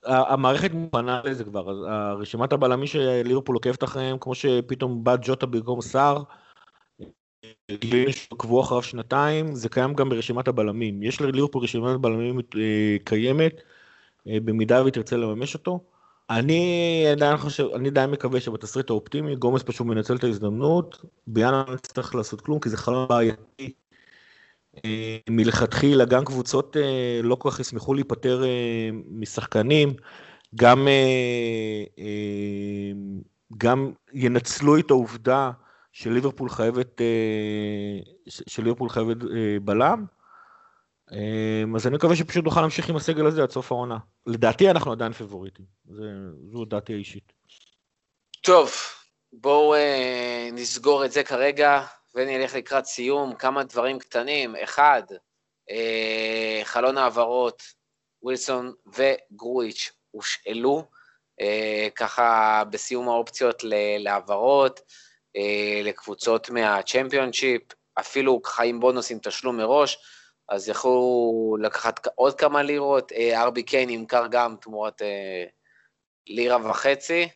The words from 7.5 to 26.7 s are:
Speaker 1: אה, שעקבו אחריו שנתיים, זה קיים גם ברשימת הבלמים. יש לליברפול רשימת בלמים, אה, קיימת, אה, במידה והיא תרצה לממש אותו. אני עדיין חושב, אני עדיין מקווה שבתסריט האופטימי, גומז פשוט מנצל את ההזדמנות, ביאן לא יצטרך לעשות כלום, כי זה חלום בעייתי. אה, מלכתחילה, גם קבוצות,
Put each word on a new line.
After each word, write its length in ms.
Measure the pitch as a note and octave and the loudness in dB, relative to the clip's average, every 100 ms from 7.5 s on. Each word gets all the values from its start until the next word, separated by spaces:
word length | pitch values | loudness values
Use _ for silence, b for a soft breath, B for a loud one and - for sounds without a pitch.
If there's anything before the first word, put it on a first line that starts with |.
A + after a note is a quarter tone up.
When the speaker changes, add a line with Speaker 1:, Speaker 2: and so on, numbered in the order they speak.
| _ - | _ -14
Speaker 1:
אה, 420 | G#2 A#2 B2 C3 | -8 0 2 2
שעקבו 480 | C3+ - - A2+ A#2+ | -2 -12 -12 0 2
אחריו 220 | B2+ B2 | 2 -2
שנתיים, 720 | A#2+ A#2 A#2 C3+ D3 D#3 D#3 | -4 -12 -4 0 2 0 -4
זה 140 | C3+ A2+ | -6 -4
קיים 260 | - B2+ | 0 0
גם 140 | C#3+ C3+ | 0 0
ברשימת 400 | A#2 A2+ A#2+ B2+ | 0 -2 -2 -2
הבלמים. 540 | A#2+ G#2+ G#2 A2 G2+ | 0 -2 -2 -4 -4
יש 180 | G#2 C3 | -6 -2
לליברפול 420 | C#3+ C3 C#3+ C#3 | -2 0 0 0
רשימת 380 | A#2+ A#2+ A#2+ C3 | -2 -2 -2 0
בלמים, 380 | B2 A2+ A#2+ B2+ | 0 0 -2 -4
אה, 580 | A#2 G#2+ A2 G#2+ G#2+ G2+ | -6 -4 0 2 2 0
קיימת, 480 | - A2 A#2+ C#3+ D#3+ D#3 b b b b b b - | 0 0 2 2 2 0 b b b b b b -4
אה, 100 | A2 | -4
במידה 380 | A2 A2 A2 B2 | 0 0 4 6
והיא 100 | C3 | 4
תרצה 240 | B2+ A2 A#2+ | 0 -2 -2
לממש 380 | A2+ G#2+ C3+ | -2 -4 -6
אותו. 260 | D#3 - F3+ _ b b b _ | -6 -6 -6 _ b b b _
אני 760 | A2+ C3+ E3 F3+ E3+ E3+ E3 D#3 | 0 2 2 2 0 0 2 2
עדיין 240 | D3 D3 D3 | 4 4 2
חושב, 280 | C#3+ C#3 C3+ | -2 -2 -2
אני 140 | - C3+ | -2 0
עדיין 220 | C#3 C3+ | 2 2
מקווה 300 | C#3+ B2+ B2+ | 0 -2 -2
שבתסריט 500 | B2 A2 G#2+ B2+ C3 | -2 -8 -6 -6 -2
האופטימי, 460 | A2 - D3 D3+ C3+ | -2 -2 -6 -4 0
גומז 260 | B2 B2+ | 2 2
פשוט 240 | B2+ - A#2 | -2 -4 -2
מנצל 300 | A2 G#2+ B2+ | -2 0 0
את 80 | |
ההזדמנות, 800 | B2 G#2 G#2 G#2+ C#3+ E3+ F3 - - _ - | 0 0 -2 0 2 2 0 -12 -20 _ -4
ביאן 380 | A2+ A#2+ C3+ C3+ | 2 4 2 -2
לא 60 | |
יצטרך 400 | B2+ - - B2 | -8 -8 -8 -6
לעשות 260 | B2 G#2+ G#2 | -6 -6 -8
כלום, 200 | - D3+ | -4 -2
כי 80 | B2 | -2
זה 80 | A2 | -4
חלום 320 | - B2 B2+ | -2 -2 2
בעייתי. 640 | A#2+ A2+ A2 - - C3+ - _ b b b b b b b _ - | 2 2 0 -14 -14 -14 -14 _ b b b b b b b _ -12
אה, 320 | A2 A2 A2+ A2+ - | -8 -6 -8 -10 -2
מלכתחילה, 760 | A2+ A2+ - A2+ - C#3+ C#3 | 2 4 4 0 4 4 6
גם 200 | A#2+ B2+ | 6 4
קבוצות, 520 | C#3 C3 B2 C#3 C#3 | 2 -4 -2 -2 0